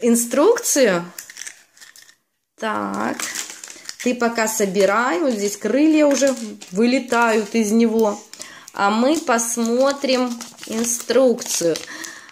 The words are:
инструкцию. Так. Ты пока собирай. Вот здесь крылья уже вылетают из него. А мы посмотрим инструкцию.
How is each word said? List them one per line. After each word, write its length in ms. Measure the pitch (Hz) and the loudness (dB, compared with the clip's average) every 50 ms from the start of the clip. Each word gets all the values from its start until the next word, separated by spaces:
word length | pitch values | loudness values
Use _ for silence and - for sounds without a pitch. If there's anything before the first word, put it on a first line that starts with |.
инструкцию. 1040 | - 240 233 233 233 233 - 277 294 415 480 480 480 - - 294 262 214 185 170 175 180 - - - - - - - - - - _ _ _ _ - - - - - _ _ _ _ _ _ _ _ _ _ - | 2 2 2 2 2 0 2 4 4 4 4 4 2 0 2 4 4 4 4 2 -2 -6 -12 -16 -18 -18 -18 -18 -18 -18 -20 -20 _ _ _ _ -20 -20 -20 -20 -20 _ _ _ _ _ _ _ _ _ _ -8
Так. 580 | - 220 208 208 - 196 196 202 208 - - - - - - - - - - - - - - - - - - - - | -6 -4 -4 -4 -4 -4 -4 -4 -4 -4 -4 -6 -8 -8 -6 -8 -10 -10 -12 -16 -18 -18 -18 -18 -16 -16 -12 -6 -4
Ты 100 | 247 247 | -4 -2
пока 320 | 240 240 233 233 233 220 | 0 -2 -2 0 0 -2
собирай. 720 | 220 220 - 214 196 180 202 196 190 202 220 247 262 311 359 | -2 0 -2 -2 0 2 2 2 2 2 2 0 0 -2 -2
Вот 120 | 339 269 240 | 0 -2 -2
здесь 240 | 202 202 208 - | -2 -2 -4 -4
крылья 500 | - - 214 233 269 302 311 311 311 302 | -4 -4 -2 0 2 4 4 4 4 4
уже 280 | 294 277 240 262 277 262 233 226 214 208 - - - | 4 2 2 2 0 0 -2 -6 -12 -14 -16 -16 -8
вылетают 840 | 180 185 233 240 247 269 247 - 240 233 240 233 220 220 214 208 - | -2 0 2 2 2 0 0 0 0 2 2 2 2 0 0 0 0
из 160 | 233 226 208 214 | 0 0 2 4
него. 460 | 233 233 233 214 226 220 208 208 214 - - - - - - - - - - - | 4 4 4 2 2 2 0 0 -4 -8 -18 -20 -20 -20 -20 -20 -20 -20 -12 -6
А 180 | - 196 202 | -2 0 0
мы 280 | 208 220 240 269 320 - | 2 2 2 2 2 0
посмотрим 1120 | - - 247 233 233 - - 240 233 226 233 247 269 277 277 277 - 262 262 247 254 247 233 233 - - - - - | 0 0 0 0 0 -2 -4 -2 -2 0 0 2 2 2 0 0 -2 0 0 0 0 -2 -4 -8 -12 -16 -18 -16 -12
инструкцию. 1080 | - 214 220 233 233 - - - - 226 240 269 254 226 - - - - - 175 170 156 - - - - - - - - - - - | -8 -4 -4 -2 -2 -4 -4 -2 0 2 4 4 4 4 2 -2 -6 -4 -2 0 0 -2 -2 -4 -10 -14 -14 -14 -14 -14 -16 -20 -20